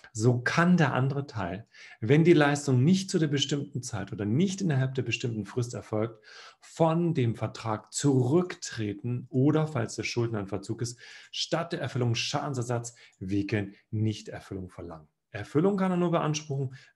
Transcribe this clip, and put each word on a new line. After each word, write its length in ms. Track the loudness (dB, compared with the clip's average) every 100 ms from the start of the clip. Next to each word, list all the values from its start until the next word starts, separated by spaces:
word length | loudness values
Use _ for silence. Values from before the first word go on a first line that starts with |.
| -14
so 280 | 0 2 2
kann 360 | 2 2 4 6
der 160 | 4
andere 360 | 2 0 -2 -6
Teil, 400 | -6 -6 -6 -12 -20 -20 -4
wenn 240 | 2 6
die 80 | 8
Leistung 500 | 8 6 2 2 4
nicht 280 | 6 4 2
zu 100 | 0
der 80 | 0
bestimmten 520 | 0 0 -2 -4 -8
Zeit 320 | -6 -8 -6
oder 120 | -4
nicht 360 | 0 2 2 0
innerhalb 360 | 0 0 0 -2
der 60 |
bestimmten 420 | -4 -4 -4 -4
Frist 280 | -4 -4 -4
erfolgt, 520 | -6 -4 -2 -2 -6 -20 -20 -20 -20
von 560 | -8 0 2 2 2
dem 220 | 2 0 0
Vertrag 560 | -4 -6 -4 -6 -6
zurücktreten 1400 | -2 2 4 4 2 2 -4 -10 -6 -6 -4 -6 -6 -4
oder, 400 | 2 4 4 0
falls 260 | -2 -4
der 80 | -4
Schuldner 380 | -4 -2 -2 -2
in 80 | -4
Verzug 340 | -6 -6 -6
ist, 160 | -6 -8 -16 -20 -12
statt 420 | -8 -4 -4 -4
der 80 | -6
Erfüllung 360 | -4 -2 0 0
Schadensersatz 800 | -2 -4 -4 -4 -2 -4 -6 -14 -20 -14
wegen 560 | -4 -2 0 -2 -2 -10 _
Nichterfüllung 760 | -2 -2 -2 -8 -14 -12 -12 -12
verlangen. 380 | -14 -14 -16 -20 _ _
Erfüllung 460 | -12 -4 0 2 2
kann 160 | 0
er 40 | 2
nur 140 | 2
beanspruchen, 640 | 2 0 -2 -4 -4 -6 -8 -12